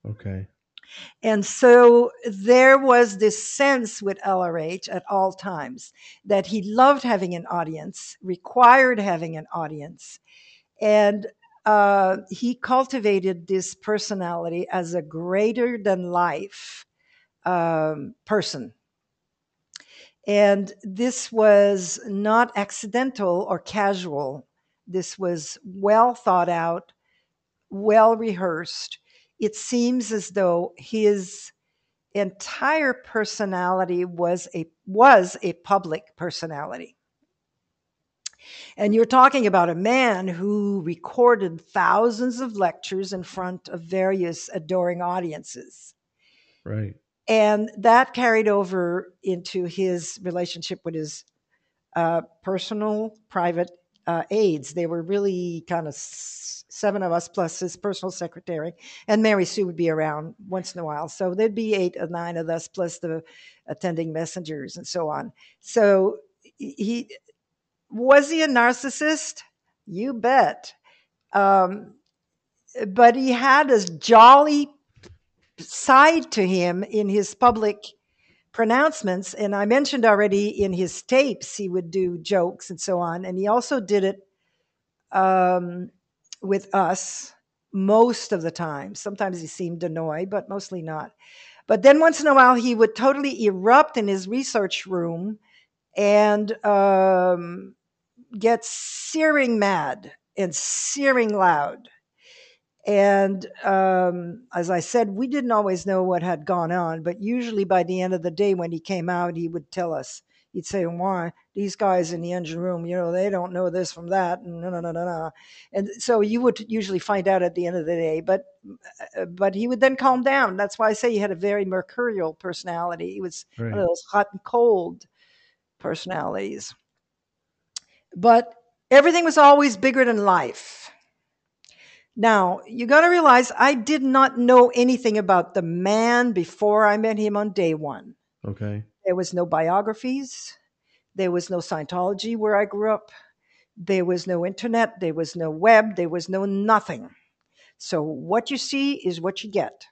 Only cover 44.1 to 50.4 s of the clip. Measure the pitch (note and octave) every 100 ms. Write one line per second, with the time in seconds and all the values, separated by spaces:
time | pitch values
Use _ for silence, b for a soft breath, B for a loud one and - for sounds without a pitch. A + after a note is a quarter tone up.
44.1 | G3 F3 E3 - F#3+ D#3 F#3 F3 F3 F3
45.1 | F3+ F3 D3+ - A#2+ - - - _ _
46.1 | _ _ _ _ _ - G#2+ G2+ - _
47.1 | _ - A3 G#3+ G#3+ A3 - A3+ A#3 B3+
48.1 | - B3 A3 G#3+ G3+ F#3 F#3+ F3 F3 F3+
49.1 | _ - F3+ F3+ F#3+ F3 E3+ F#3+ F3 E3
50.1 | - F3+ F3+